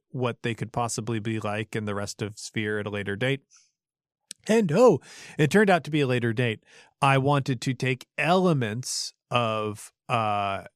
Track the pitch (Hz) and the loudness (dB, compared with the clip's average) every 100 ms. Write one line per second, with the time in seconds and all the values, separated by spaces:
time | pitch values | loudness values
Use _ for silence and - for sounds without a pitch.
0 | _ 135 123 - 120 113 110 - 117 - | _ -4 -4 -2 -6 -6 -6 -4 -4 -4
1 | 110 113 107 110 107 104 110 113 104 101 | -4 -4 -4 -4 -4 -4 -6 -6 -4 -4
2 | 101 - 104 104 - 113 107 107 104 104 | -6 -8 -10 -10 -10 -6 -4 -4 -4 -6
3 | 98 101 127 139 _ _ _ _ _ _ | -4 -2 -2 -4 _ _ _ _ _ _
4 | _ _ - - - 226 190 160 247 151 | _ _ -20 -8 0 2 2 6 6 6
5 | - - - - 151 202 208 175 147 151 | 0 -20 -8 0 2 4 6 4 2 0
6 | 135 123 117 113 123 107 _ - - _ | 2 2 0 0 -2 -2 _ -20 -20 _
7 | 139 135 135 143 135 123 - 123 131 127 | 4 4 4 2 0 -2 -4 -2 -2 -4
8 | - - 147 185 185 147 113 113 131 - | -6 -4 2 4 4 2 0 -4 -6 -8
9 | - - - 123 117 110 107 104 - _ | -8 -14 -4 -2 0 -2 -4 -6 -14 _
10 | - 123 107 104 101 95 90 | -4 -2 0 -2 -2 -4 -10